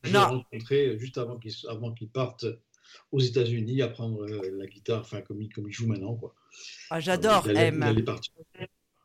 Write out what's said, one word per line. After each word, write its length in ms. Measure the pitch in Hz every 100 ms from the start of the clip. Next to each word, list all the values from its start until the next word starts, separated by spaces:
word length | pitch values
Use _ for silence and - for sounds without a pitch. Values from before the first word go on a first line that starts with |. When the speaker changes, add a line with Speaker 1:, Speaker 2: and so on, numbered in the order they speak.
Speaker 1:
Je 100 | 135
Speaker 2:
Non. 80 | 202
Speaker 1:
l'ai 60 | 185
rencontré 720 | 127 - 110 117 139 139 110
juste 180 | 127 131
avant 200 | 120 120
qu'il, 140 | 110 - 113
avant 220 | 110 117
qu'il 160 | 113 110
parte 360 | 131 123 - 113 107 _ _ _ - _
aux 80 | 139
États-Unis 600 | 123 120 117 120 110 131
apprendre, 400 | 127 113 117 107
euh, 260 | 104 107 95 98
la 80 | 95
guitare, 340 | - - 113
enfin, 200 | - 101
comme 180 | - 101
il, 80 | 107
comme 140 | - 104
il 40 |
joue 140 | 104 117
maintenant, 280 | 101 101
quoi. 200 | 113 - _ _ - - - -
Speaker 2:
Ah, 100 | 160
j'adore 420 | 160 170 214 202 107
Speaker 1:
Il 40 | 101
allait, 100 | 165
Speaker 2:
M. 100 | 156
Speaker 1:
il 40 |
allait 180 | 117 110
partir. 300 | 113 104 - _ - - - _ _ _